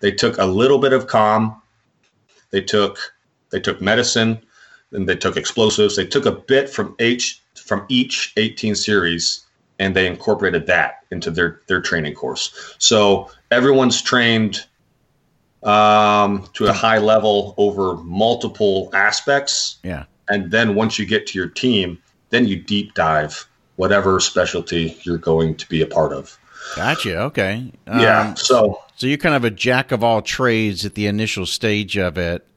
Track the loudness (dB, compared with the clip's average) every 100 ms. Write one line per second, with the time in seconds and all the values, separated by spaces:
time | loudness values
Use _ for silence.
0 | -2 0 -2 0 0 2 4 4 4 2
1 | 2 2 4 2 0 -6 _ _ _ _
2 | _ _ _ _ _ -4 0 0 0 -4
3 | -16 _ _ _ _ -6 -6 -4 0 0
4 | 2 0 0 -2 -10 _ -20 -20 _ -6
5 | -4 -2 -2 -4 -4 0 0 4 2 0
6 | -2 0 0 -2 0 0 0 -6 -8 -2
7 | -2 0 -4 -8 _ -20 -6 -6 0 0
8 | 0 -4 -4 -2 -2 -4 -4 -4 0 0
9 | 0 -2 -4 -6 _ _ _ -4 -2 0
10 | 0 -2 -2 0 0 -2 0 0 0 -6
11 | _ -8 -6 -2 -2 -4 -4 -4 -2 -4
12 | -4 -6 -8 -6 -8 -10 -20 -2 2 4
13 | 6 4 0 -20 _ 2 6 6 4 2
14 | 0 2 4 2 0 -4 -14 _ _ _
15 | _ _ _ _ _ _ 0 4 6 6
16 | 4 4 2 -2 -8 -2 0 2 2 2
17 | 4 4 4 0 -2 0 0 2 -4 -4
18 | -6 0 0 0 -4 0 0 0 0 0
19 | 2 0 0 0 0 -4 -4 -8 -10 -10
20 | -12 _ -4 -4 0 0 2 2 0 -2
21 | -2 -2 -2 -6 -6 -2 0 0 -2 -6
22 | _ _ _ 0 0 -2 -4 -4 -4 -2
23 | 0 0 -2 -10 -18 _ _ -4 0 2
24 | 2 2 0 0 -2 -4 -4 -4 -4 -6
25 | -6 -4 0 2 0 -2 -6 -2 0 0
26 | 0 -4 -12 -20 _ -20 -14 -6 -4 -2
27 | -4 -4 -4 -2 -2 -4 -10 -16 -6 2
28 | 4 4 0 -4 2 4 4 0 -14 -6
29 | -4 0 0 2 0 -2 0 0 0 0
30 | 2 2 -2 -2 0 2 0 -4 -8 -4
31 | -2 -2 -4 -4 -6 -4 -2 -2 -2 -4
32 | -2 -2 -4 -6 -10